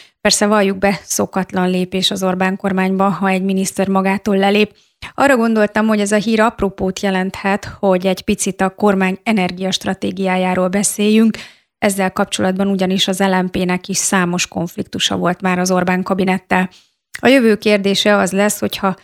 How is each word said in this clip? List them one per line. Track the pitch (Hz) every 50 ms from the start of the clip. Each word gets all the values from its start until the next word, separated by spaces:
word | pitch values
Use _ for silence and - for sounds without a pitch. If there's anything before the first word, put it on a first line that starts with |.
| - _ _ _
Persze, | - 208 - - 214
valljuk | 208 214 214 196 196 196 190
be, | 196 196 196 -
szokatlan | - - - - 202 - - 190 185 - - 185 180 180
lépés | 185 180 180 185 190 190 185 -
az | 196 190
Orbán | 190 185 185 185 190 190 190
kormányban, | 190 - 196 190 190 185 190 190 190 190 196
ha | 175 - 196 190
egy | 190 185
miniszter | 190 196 190 190 190 - - - 190 190
magától | 196 190 190 190 196 196 - 214 202
lelép. | 196 196 196 202 208 208 208 _ _ _ _ _ - - - -
Arra | - 269 285 269
gondoltam, | 233 226 233 226 220 208 208 - 214 214
hogy | 220 220 208
ez | 208 196
a | 214
hír | 208 185 226 220 214
apropót | 214 233 233 - 202 196 190 - 190 185 185 -
jelenthet, | - 196 190 185 185 190 - - - 196 196 208 - - - -
hogy | - 196 185 185 180
egy | 190 185 -
picit | - - 208 - - 196 185 -
a | 190 185
kormány | - - 208 208 190 190 190 185 190 -
energiastratégiájáról | - 233 220 202 180 180 180 180 190 185 185 - - 202 190 - - 196 190 185 190 185 185 185 185 185 185 185 185 185
beszéljünk. | 185 202 196 - - - 208 208 214 220 226 220 214 - - - - _ _ _ _ -
Ezzel | - 208 190 196 190 190
kapcsolatban | 190 - 202 - - - 208 185 190 185 196
ugyanis | 196 196 185 185 185 190 190 - -
az | 190 185
L | 196 196 185 185
M | 185 180
P-nek | - 196 185 180 180 180 - -
is | 190
számos | - - - - 190 180 175 175 175 -
konfliktusa | - - 185 170 180 - 214 190 - - 190 - - 196
volt | 185 180 175 180 -
már | 190 185 180 180
az | 180 185
Orbán | 185 180 180 180 180 185
kabinettel. | 185 - 196 185 185 185 185 190 _ - 190 180 185 - _ - _ _ _ _ _ _ - -
A | -
jövő | 226 269 277 233 226 208
kérdése | 214 - 214 208 202 190 196 196 - - 214 208
az | 202 196 175
lesz, | 185 196 202 208 208 -
hogyha | 214 202 - - - 190 185 -